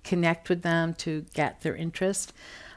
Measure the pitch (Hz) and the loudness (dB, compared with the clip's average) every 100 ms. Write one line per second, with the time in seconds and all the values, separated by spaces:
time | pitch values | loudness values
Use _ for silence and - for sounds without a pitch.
0 | - 180 170 170 - 175 175 165 165 165 | 0 4 4 2 0 0 4 2 2 -2
1 | - 156 156 - 147 - - - 165 - | -4 -4 -4 0 0 0 -4 -2 -4 0
2 | 190 196 - - - - - | 0 0 -6 -12 -18 -18 -18